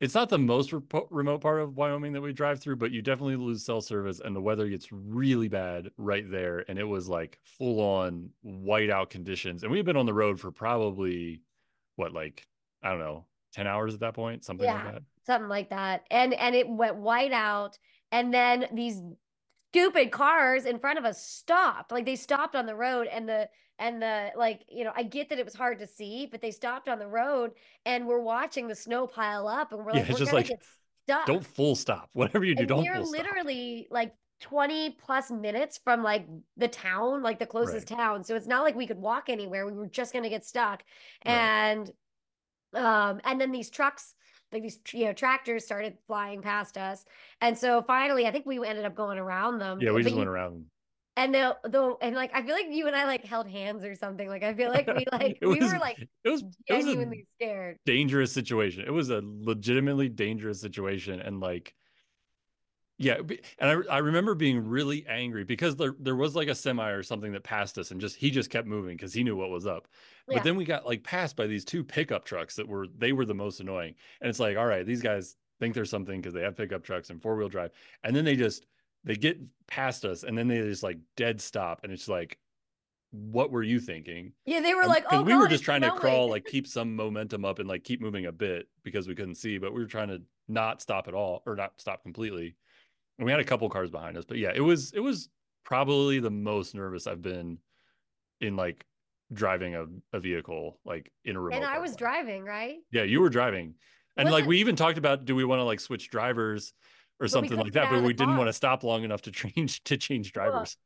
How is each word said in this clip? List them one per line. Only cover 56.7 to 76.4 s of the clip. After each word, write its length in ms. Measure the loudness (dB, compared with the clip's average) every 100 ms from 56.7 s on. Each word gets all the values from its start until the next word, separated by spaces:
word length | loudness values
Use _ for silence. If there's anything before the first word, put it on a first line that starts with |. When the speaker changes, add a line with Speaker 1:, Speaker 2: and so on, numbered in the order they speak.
Speaker 1:
was 120 | 2 2
a 100 | 0
Speaker 2:
genuinely 300 | -2 -6 -12 -8
scared. 420 | -6 -6 -8 -6 2
Speaker 1:
dangerous 460 | 4 4 4 2
situation. 520 | 0 0 2 2 0 -4
It 60 |
was 180 | -2 0
a 120 | -2
legitimately 840 | -4 -6 -2 -2 2 2 4 2 0
dangerous 500 | 0 -2 -2 -4 -6
situation. 600 | -8 -6 -4 -4 -4 -8
And, 200 | -6 -6
like, 340 | -4 -6 -8 -20 _ _ _ _ _ _ _ _ _ _ _ -2
yeah, 240 | 2 2
b-, 180 | -2 -10 -12 0
and 120 | 2 2 2
I, 60 |
I 40 | 0
remember 360 | 2 2 2
being 240 | 2 4 2 2
really 400 | 0 0 -2 -4
angry 380 | -4 -4 -4
because 320 | -4 0 0 0
there, 180 | -2 -2
there 180 | -2 2
was, 200 | 2 0
like, 120 | -2
a 60 |
semi 360 | -2 0 0 0
or 120 | -2
something 300 | -4 -6 -6
that 120 | -8
passed 340 | -4 -2 -2 -4
us, 120 | -8
and 100 | -6
just, 160 | -8 -2
he 140 | 0
just 200 | 0 0
kept 180 | -2 -2
moving 300 | -4 -6 -8
'cause 160 | -6
he 100 | -2
knew 120 | 0 0
what 140 | -4
was 160 | -4 -4
up. 220 | -6 -8 _ -20 -18 -4
But 100 | 0
Speaker 2:
Yeah. 0 |
Speaker 1:
then 120 | 2 2
we 80 | 0
got, 180 | -4 -2
like, 160 | -4
passed 320 | -4 -4 -2 -2
by 100 | -2
these 180 | -2
two 180 | -4 -6
pickup 420 | -4 -2 -2 -2 -4
trucks 300 | -8 -8 -8
that 120 | -6
were, 180 | -6 -8
they 240 | -2 0
were 100 | 2
the 100 | 0
most 260 | -2 -4 -8
annoying. 340 | -6 -6 -6 -10 -20 -8
And 80 | -4
it's 100 | 0
like, 160 | 0 2
"All 80 | 2
right, 180 | 2 0
these 140 | -2
guys 340 | 0 -2 -4 -16 _ -6
think 140 | -4
there's 160 | -2 -4
something 300 | -4 -6 -6
'cause 140 | -6
they 80 | -4